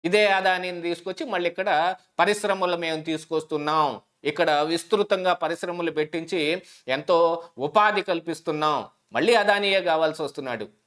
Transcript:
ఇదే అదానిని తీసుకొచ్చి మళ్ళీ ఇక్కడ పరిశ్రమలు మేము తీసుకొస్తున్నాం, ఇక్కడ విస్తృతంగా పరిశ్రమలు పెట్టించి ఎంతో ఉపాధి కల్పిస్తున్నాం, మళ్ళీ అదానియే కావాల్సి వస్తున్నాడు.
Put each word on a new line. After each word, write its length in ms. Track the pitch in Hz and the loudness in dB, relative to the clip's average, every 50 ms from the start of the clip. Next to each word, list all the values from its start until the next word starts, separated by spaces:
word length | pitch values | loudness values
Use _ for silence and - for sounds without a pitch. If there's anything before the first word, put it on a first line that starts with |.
| - | -2
ఇదే 200 | 170 185 208 214 202 190 190 | 2 2 4 4 4 2 2
అదానిని 420 | 190 190 185 180 180 180 180 175 170 | 2 2 0 0 -2 -6 -8 -6 -4
తీసుకొచ్చి 360 | 175 170 170 - 190 185 - 320 262 202 | -6 -6 -4 -6 -10 -8 -8 -6 -6 -4
మళ్ళీ 140 | 175 175 170 170 | -2 -2 -2 -4
ఇక్కడ 160 | - 190 208 165 147 165 180 180 - _ _ _ - | -2 -2 0 2 2 2 0 -2 -6 _ _ _ 0
పరిశ్రమలు 600 | 170 196 208 208 - 196 190 190 185 180 175 170 170 | 2 2 2 0 0 -2 0 0 0 0 0 -2 -2
మేము 140 | 165 160 156 156 160 | -4 -4 -4 -4 -4
తీసుకొస్తున్నాం, 760 | 160 156 156 _ 160 160 160 _ 160 147 147 151 156 156 151 139 117 104 _ _ _ _ - 143 | -4 -4 -4 _ -4 -4 -4 _ -6 -4 -2 0 2 2 2 0 -2 -6 _ _ _ _ -6 -4
ఇక్కడ 200 | 147 170 170 160 151 147 151 160 165 | 0 2 2 2 4 2 2 0 -2
విస్తృతంగా 640 | 170 - - 220 202 - - 202 185 185 185 175 - 165 | -4 0 0 0 0 2 0 0 0 2 0 0 0 -2
పరిశ్రమలు 480 | 156 170 165 - 180 175 175 170 165 151 151 | -4 -4 -4 -6 -8 -6 -4 -6 -4 -2 -2
పెట్టించి 420 | 151 156 - 165 160 160 196 175 147 147 170 185 - - - - _ 127 131 | -4 -2 -4 -8 -6 -4 -4 -2 0 0 -2 -4 -6 -16 -20 -18 _ -4 -4
ఎంతో 240 | 143 147 - 180 165 170 165 170 165 - - _ 117 131 | -4 0 2 4 4 4 2 2 -2 -6 -16 _ -8 -8
ఉపాధి 360 | 151 156 214 208 214 208 196 180 - | 2 2 4 4 4 2 0 -2 -2
కల్పిస్తున్నాం, 680 | 180 165 160 175 160 - _ 170 156 151 151 151 147 131 101 - _ _ _ _ 107 | -4 -4 -4 -8 -10 -6 _ -6 -2 0 0 0 0 -2 -4 -8 _ _ _ _ -2
మళ్ళీ 180 | 117 151 220 233 220 202 | 0 2 4 4 4 4
అదానియే 380 | 208 202 202 202 196 190 190 175 175 | 4 2 2 2 2 2 2 2 2
కావాల్సి 320 | 160 160 160 156 151 - 156 | 2 2 2 0 0 -2 -6
వస్తున్నాడు. 400 | 135 - - 135 127 120 110 104 - _ _ _ | -6 -6 -8 -6 -6 -6 -6 -8 -12 _ _ _